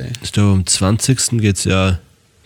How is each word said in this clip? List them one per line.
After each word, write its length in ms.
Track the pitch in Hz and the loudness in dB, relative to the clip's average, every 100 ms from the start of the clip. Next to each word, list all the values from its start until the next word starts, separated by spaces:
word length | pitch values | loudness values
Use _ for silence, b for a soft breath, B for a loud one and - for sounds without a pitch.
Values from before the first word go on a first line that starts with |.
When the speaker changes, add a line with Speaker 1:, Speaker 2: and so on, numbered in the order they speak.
| 65 | -10
Speaker 1:
ey. 60 | 120 | -10
Speaker 2:
Ich 100 | - | -4
glaube, 200 | - 101 | 0 2
am 140 | 95 87 | 2 0
zwanzigsten 760 | - 95 107 - 131 - 120 | 0 0 0 0 0 0 0
geht's 240 | 104 95 | 0 0
ja 340 | - 95 95 90 - _ _ _ | 0 0 2 0 -4 _ _ _